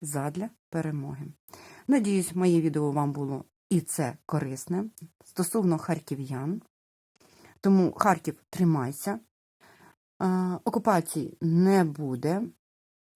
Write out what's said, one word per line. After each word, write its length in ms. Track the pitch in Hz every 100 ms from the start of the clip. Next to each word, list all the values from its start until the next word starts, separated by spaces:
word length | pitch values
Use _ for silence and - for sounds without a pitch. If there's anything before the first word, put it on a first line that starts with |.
задля 480 | 151 143 147 170 226 _ _
перемоги. 560 | 165 156 147 139 139 143 - _ - - - -
Надіюсь, 460 | 269 202 196 170
моє 260 | 180 180 165
відео 320 | 160 151 147
вам 200 | 147 147
було 320 | 143 139 135 - _ -
і 100 | 180
це 360 | - - 127 - -
корисне. 580 | 151 135 131 - 180 220 - - _
Стосовно 540 | _ - 175 226 185 156
харків'ян. 840 | - 156 - 139 135 131 147 214 _ _ _ _ _ _ _ _ - _
Тому, 320 | 202 190 175
Харків, 500 | - 208 175 - - _
тримайся. 720 | - 175 147 131 143 196 220 _ _ _ _ _ _ - _ _ -
А, 400 | 185 185 185 180
окупації 760 | 240 226 226 180 170 156 - -
не 440 | 165 170 190 196
буде, 580 | 160 147 143 123 147 190 226 _ _ _ _ _ _